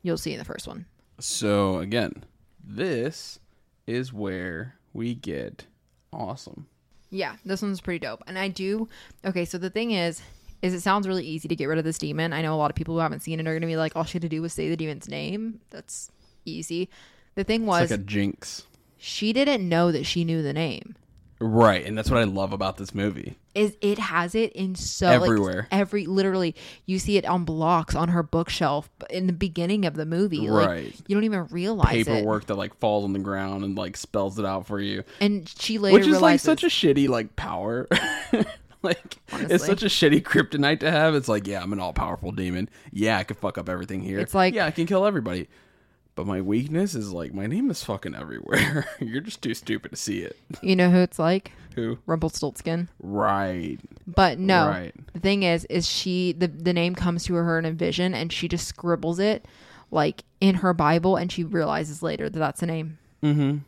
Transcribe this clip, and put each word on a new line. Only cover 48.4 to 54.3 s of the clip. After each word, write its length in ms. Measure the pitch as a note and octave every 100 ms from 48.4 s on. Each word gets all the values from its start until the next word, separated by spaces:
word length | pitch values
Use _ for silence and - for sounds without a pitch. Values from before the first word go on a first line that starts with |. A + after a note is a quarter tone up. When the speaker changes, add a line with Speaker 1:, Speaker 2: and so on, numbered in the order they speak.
| - A#2 C#3 D3 -
Speaker 2:
<laughs> 60 | -
You're 220 | A2+ A#2+
just 220 | G3 -
too 100 | B2+
stupid 380 | G#2+ - G#2+ -
to 60 | -
see 240 | - G2
it." 140 | E2+ - _ -
Speaker 1:
You 120 | F#3 F#3
know 140 | F3+
who 80 | F3+
it's 220 | F3+ -
like? 320 | E3 F#3+ - - - -
Speaker 2:
Who? 240 | A2+ A#2+ -
Speaker 1:
Rumpelstiltskin. 840 | E3 D#3+ - D3 - - E3+ F3 _
Speaker 2:
Right. 800 | F#2 G2+ G#2 G2 G2 F2+ D#2+ C2 - - -
Speaker 1:
But 320 | E3+ F#3